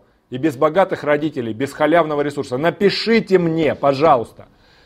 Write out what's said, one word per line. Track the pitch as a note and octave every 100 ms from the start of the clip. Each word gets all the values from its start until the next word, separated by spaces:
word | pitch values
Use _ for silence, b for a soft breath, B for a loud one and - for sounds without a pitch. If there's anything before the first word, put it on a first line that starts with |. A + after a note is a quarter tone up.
| _ _ _
и | B2+
без | D#3 B2+
богатых | D#3 E3+ F#3 E3+
родителей, | C#3+ D3 D#3 C3+ A#2
без | A2 C3+
халявного | - D3+ E3+ D#3 D3
ресурса. | C#3 C#3 - B2+
Напишите | E3 - G3+ - G#3+ A3+ - F#3
мне, | E3+ D#3+ D3 G#2+
пожалуйста, | C#3+ C3+ D#3+ C3 G#2+ - - b b b